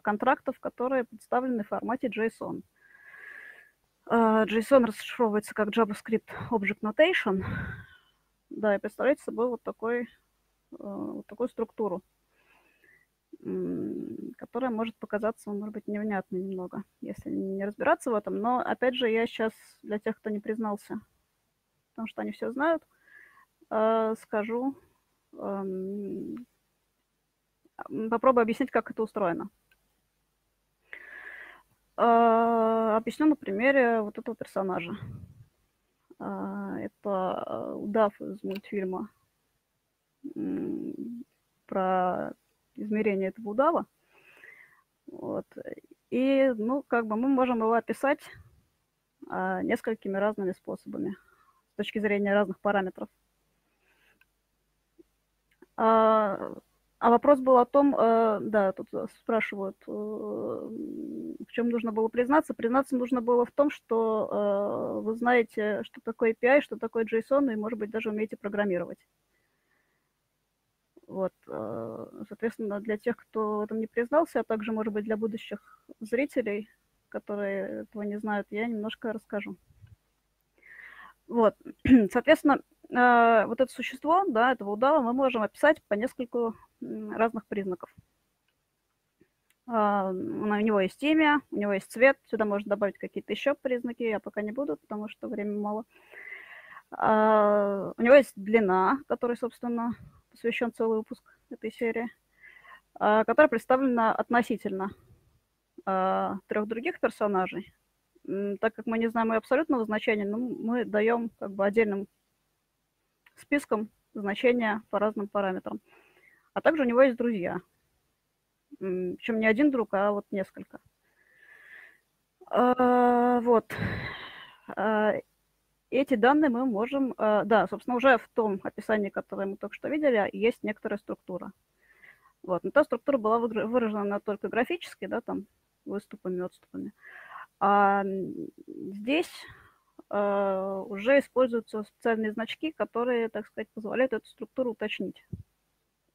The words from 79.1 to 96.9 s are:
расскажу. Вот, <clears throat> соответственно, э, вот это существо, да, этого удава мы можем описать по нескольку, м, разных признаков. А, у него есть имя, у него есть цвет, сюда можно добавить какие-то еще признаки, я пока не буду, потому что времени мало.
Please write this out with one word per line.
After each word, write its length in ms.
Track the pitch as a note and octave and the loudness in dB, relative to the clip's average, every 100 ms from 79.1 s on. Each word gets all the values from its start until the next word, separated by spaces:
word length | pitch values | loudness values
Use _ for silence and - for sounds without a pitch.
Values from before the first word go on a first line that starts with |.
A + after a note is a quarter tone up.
расскажу. 440 | A3 - G#3 G3+ F#3 _ _ - - _ _ _ _ _ _ - - - - - _ - | -8 -8 -8 -8 -12 _ _ -20 -20 _ _ _ _ _ _ -20 -20 -20 -20 -20 _ -4
Вот, 260 | A#3 G#3+ - - - | 2 2 2 -8 -2
<clears throat> 280 | B3+ B3+ G3 | 8 8 8
соответственно, 480 | B3 C4+ D#4 D4 C4 - _ - | 2 4 4 4 2 -2 _ -6
э, 560 | B3 B3 A#3+ A#3 A3+ G3 | 2 6 6 6 6 2
вот 140 | A3+ | 0
это 100 | C4 | -2
существо, 520 | - - C4 D4 F4 G4 | -2 -12 -6 0 2 2
да, 240 | A3 B3 | 2 2
этого 180 | B3 G3+ | 2 -4
удава 280 | G#3 C4 D#4 | 0 2 4
мы 100 | A#3 | 2
можем 300 | B3+ C4+ A#3 | 2 0 0
описать 400 | G#3 - D4+ D#4 - | -2 2 2 2 0
по 60 | |
нескольку, 600 | G#3 B3 - A#3+ A#3+ A3+ - - _ | -2 -2 -6 -6 -2 -4 -4 -16 _
м, 280 | - A3 G#3+ | -12 -10 -8
разных 340 | G#3+ A3+ A3+ - | 0 0 -2 -6
признаков. 440 | G#3 F#3+ F3+ - - _ _ _ _ _ _ _ _ _ _ _ _ _ _ _ _ - | -6 -4 -6 -10 -20 _ _ _ _ _ _ _ _ _ _ _ _ _ _ _ _ -2
А, 440 | A3+ G#3 G3+ F#3+ | 2 4 4 0
у 40 | |
него 640 | F#3 - - G#3 G#3 A3 G#3 | -2 -4 -4 0 2 4 4
есть 220 | F#3 - | 2 0
имя, 380 | C#4+ D#4 D4+ D4 - | 2 4 4 2 0
у 60 | - | -4
него 180 | G#3 | 0
есть 160 | G3 - | -2 -4
цвет, 240 | A3+ C4+ C4+ _ | 4 4 4 _
сюда 140 | G#3+ G#3+ | -2 0
можно 240 | G3+ G#3 | 0 -2
добавить 260 | G3+ G3+ - | 0 0 -4
какие-то 340 | F#3+ G3+ - | -10 -10 -6
еще 220 | G#3 C#4 | -2 -2
признаки, 480 | C#4+ C4+ B3 B3 A#3 | -2 -2 -4 -4 -4
я 180 | A#3 G#3 | -2 -2
пока 200 | G#3 G#3 | -4 -6
не 100 | G#3+ | -6
буду, 240 | B3 D4 D4 | -4 -4 -6
потому 320 | - G#3+ G#3 | -8 -10 -10
что 200 | - - | -12 -10
времени 300 | G#3+ G#3 G#3 | -6 -4 -4
мало. 260 | G#3 G#3+ - _ _ - - - - - - - - | -4 -6 -8 _ _ -20 -16 -18 -18 -20 -20 -20 -16